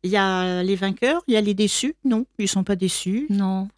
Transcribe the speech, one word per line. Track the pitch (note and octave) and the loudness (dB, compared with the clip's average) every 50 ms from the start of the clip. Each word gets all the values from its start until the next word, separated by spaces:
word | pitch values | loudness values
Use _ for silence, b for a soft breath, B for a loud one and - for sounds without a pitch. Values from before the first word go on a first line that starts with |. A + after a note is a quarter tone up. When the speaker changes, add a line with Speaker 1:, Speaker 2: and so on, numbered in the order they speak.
| - | -2
Speaker 1:
Il | F#3 | 0
y | G3 G3+ | 2 2
a | G3 F#3+ F#3 F#3 F#3 F#3 F3+ F3+ | 2 2 2 0 0 0 0 0
les | F3+ F#3 G3 | 0 0 0
vainqueurs, | F#3 G3 G3 F#3+ - - B3+ D#4 F4 - | 0 0 -2 -2 0 0 0 0 0 0
il | - A#3 | 2 2
y | |
a | G#3+ | 2
les | G#3 G#3 G3+ | 2 2 2
déçus. | F#3+ G#3+ G3+ - - - C4+ D#4+ _ _ | 2 2 0 0 0 -2 -4 -4 _ _
Non, | C4+ A#3 A3 B3+ _ _ - | 0 0 0 -2 _ _ -4
ils | G#3 | -4
sont | F#3+ - G3 | 0 0 0
pas | F#3 - G3+ | 0 0 -2
déçus. | F3+ F#3+ F#3 - - - F#3 G3 A#3 D4 D4+ | 0 0 -2 -2 -2 -4 -2 -2 -2 -2 0
Speaker 2:
Non. | G3+ G3+ G3 F#3+ F#3+ F#3+ F#3+ G3+ _ | 0 0 0 0 0 -2 -4 -6 _